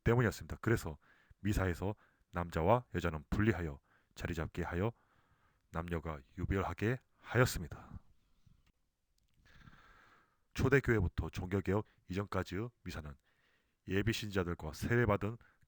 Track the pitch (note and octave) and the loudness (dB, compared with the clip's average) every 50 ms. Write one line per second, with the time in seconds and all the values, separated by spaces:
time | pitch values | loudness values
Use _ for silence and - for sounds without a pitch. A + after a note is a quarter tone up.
0 | - A2+ A#2 B2+ A#2+ G2 - - E2 - D#2 - - A2 A#2 - - E2 D2+ - | 2 4 4 4 4 2 0 -2 -6 -10 -10 -2 0 2 2 2 0 -4 -10 -12
1 | _ _ _ _ _ - - _ - G#2 G2+ - F#2+ F#2 E2 D#2 F2+ G2+ G#2+ - | _ _ _ _ _ -20 -12 _ 0 0 2 2 2 2 0 0 -2 -4 -4 -6
2 | _ _ _ _ _ _ - F2 F2 E2+ - E2 D#2+ F#2+ A#2 B2 B2 _ - F2+ | _ _ _ _ _ _ -6 -6 -4 -2 0 2 4 6 4 4 2 _ -4 -2
3 | E2+ E2+ D#2+ D2+ - - - G#2 G#2 A2+ G2+ F2+ E2+ D2+ C#2 - _ _ _ _ | -2 -2 -2 -4 -6 -4 0 2 2 2 2 2 -2 -6 -8 -10 _ _ _ _
4 | _ _ _ - - - E2+ D#2+ D#2 - - - E2 - E2+ F2 G2 A#2 - _ | _ _ _ -8 -6 -6 -4 -4 -6 -6 -4 -6 -6 -4 -2 -2 -2 -2 -2 _
5 | _ _ _ _ _ _ _ _ _ _ _ _ _ _ - E2 E2+ E2+ E2+ D#2+ | _ _ _ _ _ _ _ _ _ _ _ _ _ _ -8 -6 -6 -4 -4 -4
6 | D2 E2 D#2 C#2 - _ - F2+ F2 - F#2+ G2 F2 E2+ F2 - G2+ A2+ B2+ - | -4 -6 -8 -10 -12 _ -10 -6 -2 0 0 0 0 -2 -2 -2 -2 -2 -2 -4
7 | - _ _ _ - - - A#2 B2+ - - - E2 - - - - - - - | -8 _ _ _ -8 0 2 2 4 2 2 -4 -8 -10 -12 -14 -14 -16 -16 -16
8 | - - - _ _ _ _ _ _ - - _ _ _ _ _ _ _ _ _ | -18 -20 -20 _ _ _ _ _ _ -20 -20 _ _ _ _ _ _ _ _ _
9 | _ _ _ _ _ _ _ _ _ - - - - - - - - - - - | _ _ _ _ _ _ _ _ _ -20 -20 -20 -20 -20 -20 -20 -20 -20 -20 -20
10 | - - _ _ _ _ _ _ _ _ - - - C3 C#3 C3+ - B2 A2+ G#2+ | -20 -20 _ _ _ _ _ _ _ _ -2 0 4 6 6 6 6 6 4 4
11 | F2 E2+ - - E2 D#2+ - - F#2 F#2 G2 G2 - F#2+ F#2+ G#2+ G#2 _ _ _ | 2 0 -2 -4 -6 -4 -6 -6 -4 0 0 0 2 2 0 0 0 _ _ _
12 | _ - F2+ G2 G2+ - - F#2 F2+ - E2+ F#2+ A#2 A#2+ - _ - F2+ - E2 | _ -6 -6 -4 -4 -4 -2 -4 -4 -2 -4 -6 -6 -6 -10 _ -14 -12 -10 -10
13 | D2+ D2 C#2 - _ _ _ _ _ _ _ _ _ _ _ _ _ - F#2 G2 | -10 -12 -14 -16 _ _ _ _ _ _ _ _ _ _ _ _ _ -2 0 0
14 | G2 A2+ A2 - A2 G#2 F#2 G2 F2 F2 E2+ - D#2+ D#2 C#2+ - - - A#2+ A#2+ | 0 0 -2 -2 -4 -2 -2 0 0 0 -2 -4 -6 -8 -8 -6 -2 0 2 4
15 | A#2+ G#2 G2+ - G2+ G#2 A#2+ - - _ _ _ _ | 4 4 2 2 0 -4 -6 -8 -14 _ _ _ _